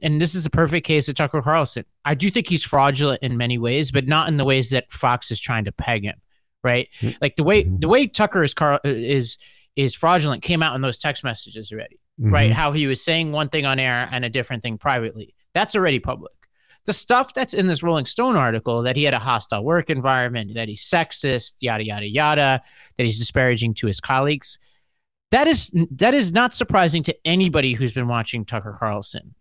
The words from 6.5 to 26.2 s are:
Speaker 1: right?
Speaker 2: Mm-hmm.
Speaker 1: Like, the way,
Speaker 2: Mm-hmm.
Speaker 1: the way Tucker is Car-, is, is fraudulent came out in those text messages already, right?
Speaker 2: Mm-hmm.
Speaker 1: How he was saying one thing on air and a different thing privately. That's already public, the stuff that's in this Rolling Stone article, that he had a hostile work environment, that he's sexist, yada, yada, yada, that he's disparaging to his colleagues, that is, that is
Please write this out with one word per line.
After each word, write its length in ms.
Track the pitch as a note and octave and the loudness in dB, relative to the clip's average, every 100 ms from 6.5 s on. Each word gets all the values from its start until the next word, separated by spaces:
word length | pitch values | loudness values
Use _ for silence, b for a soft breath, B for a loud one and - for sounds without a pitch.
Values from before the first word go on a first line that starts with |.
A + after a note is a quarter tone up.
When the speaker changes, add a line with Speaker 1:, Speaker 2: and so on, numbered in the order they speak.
| _ | _
Speaker 1:
right? 260 | B2 B2 - - | 0 0 -2 -4
Speaker 2:
Mm-hmm. 160 | A2+ - | -6 -2
Speaker 1:
Like, 140 | C#3+ | -4
the 80 | - | 0
way, 220 | D#3 G#3 | 4 4
Speaker 2:
Mm-hmm. 140 | F2+ F#2 | 2 0
Speaker 1:
the 80 | D#3+ | 4
way 180 | B3+ B3 | 4 4
Tucker 380 | - G#3 F#3+ | 2 0 2
is 100 | C#3+ | 0
Car-, 260 | - D3+ C#3+ | 2 2 2
is, 540 | C#3+ A2+ A#2+ C#3 A2+ - b b b | 0 -2 0 0 0 -6 b b b
is 200 | - C3+ | -2 -2
fraudulent 480 | - E3 F3+ D3 A#2+ | 2 2 4 2 -2
came 200 | - E3 | -2 0
out 140 | D#3+ C3 | 0 0
in 40 | |
those 180 | C3 - | -4 -2
text 260 | D3+ C#3 | -4 -4
messages 480 | C3 A2 - A2 A2 | -6 -8 -10 -14 -14
already, 260 | G#2+ - _ _ - | -12 -14 _ _ -2
right? 300 | A2 D3 A2 | 2 4 4
Speaker 2:
Mm-hmm. 20 | B2+ | 4
Speaker 1:
How 140 | D3 | 0
he 160 | D3+ C#3 | 0 0
was 160 | C3 | 0
saying 280 | - E3 D#3+ | 0 0 0
one 160 | D3 D3 | -2 -2
thing 180 | D#3 C#3 | -2 0
on 140 | C3 | 0
air 280 | C3 A#2+ B2 | 0 -2 -2
and 120 | B2+ | -4
a 60 | B2 | -2
different 320 | B2+ A#2+ A#2 | -4 -4 -6
thing 160 | A#2 A2 | -6 -4
privately. 560 | D3 B2+ A2+ A2 - _ _ | -2 -2 -4 -8 -18 _ _
That's 200 | F3 G#3+ | -2 0
already 240 | G#3+ F3 C3 | 2 2 0
public, 360 | - B2+ D2+ _ _ b b b | -4 -10 -12 _ _ b b b
the 80 | - | -4
stuff 400 | - - B3 C4 | -2 2 2 2
that's 200 | C4 B3 | -4 -2
in 120 | - F#3 | 0 2
this 160 | D3+ | 2
Rolling 220 | E3+ D#3+ | 0 0
Stone 320 | B2+ - B3+ F#3+ | -2 -2 2 2
article, 460 | B2 A2+ B2 A#2 | 2 0 -2 -2
that 140 | B2 C#3+ | 0 0
he 80 | |
had 100 | D3 | 2
a 40 | B2 | 0
hostile 460 | B2+ A#2 - G#2 | 0 -2 -2 -4
work 260 | B2+ E3+ - | 0 0 0
environment, 640 | C#3+ C3 C3 B2 A#2+ G2+ | -2 0 0 0 -4 -8
that 140 | A2+ A2 | -8 -8
he's 140 | G#2 | -4
sexist, 720 | - E3+ D#3+ - C#3 B2 - - | 0 0 0 -4 -2 -2 -4 -6
yada, 240 | B2 A2 | -4 -4
yada, 220 | G#2+ G#2 G#2 | -6 -8 -4
yada, 560 | B2+ D3+ D3 C#3 C3 b b b - | 0 2 2 2 0 b b b -2
that 80 | |
he's 140 | A#2+ G#2+ | -2 0
disparaging 560 | A#2 C#3+ B2+ A#2 A#2 | -2 0 2 2 -2
to 120 | G#2+ A2 | -2 -4
his 140 | F#2 | -4
colleagues, 580 | - C3 C#3+ D3 - - _ _ _ _ _ _ - | -2 0 0 -2 -4 -8 _ _ _ _ _ _ 0
that 160 | B3+ D#4 | 2 4
is, 240 | D4 - E3+ E3 | 2 0 0 0
that 200 | C3 A3+ | 2 2
is 180 | C#4+ | 4